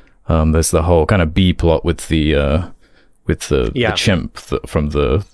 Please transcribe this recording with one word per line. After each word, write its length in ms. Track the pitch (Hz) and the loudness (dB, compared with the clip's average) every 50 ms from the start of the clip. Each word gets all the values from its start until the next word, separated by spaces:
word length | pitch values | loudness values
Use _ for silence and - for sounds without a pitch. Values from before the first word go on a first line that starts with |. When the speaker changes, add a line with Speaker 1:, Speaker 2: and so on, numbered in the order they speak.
| - _ _ _ _ - | -20 _ _ _ _ 0
Speaker 1:
Um, 240 | 80 80 78 80 | 2 2 2 2
there's 200 | 78 80 80 - | 2 2 0 2
the 100 | - 80 | 0 0
whole 240 | 78 90 87 82 76 | 2 2 2 2 4
kind 160 | - 107 95 | 2 2 2
of 100 | 82 76 | 2 0
B 200 | 82 98 92 90 82 | 2 2 2 2 2
plot 300 | - - 85 80 - - | 2 2 2 2 2 0
with 220 | 85 82 - - - | -2 -4 -4 -4 -2
the, 260 | 82 80 76 76 73 | -2 0 2 2 2
uh, 280 | 71 71 69 71 82 87 92 - - _ _ _ _ _ _ _ _ _ | 2 2 2 0 -2 -2 -6 -12 -20 _ _ _ _ _ _ _ _ _
with 220 | - 90 - - - | -6 -4 -4 -2 -2
the, 220 | - 67 - - - | -2 0 0 -2 -2
Speaker 2:
Yeah. 180 | - 120 107 | -2 -2 -2
Speaker 1:
the 40 | 104 | -2
chimp 400 | 92 - 110 95 76 - - - - - - | -2 0 0 0 0 -2 -6 -12 -16 -8 -6
th-, 120 | 69 - - | -6 -6 -6
from 240 | - - 80 73 73 | -4 -4 -2 -2 -2
the, 340 | 73 73 71 58 67 98 98 - | -2 -2 0 0 0 -2 -2 -4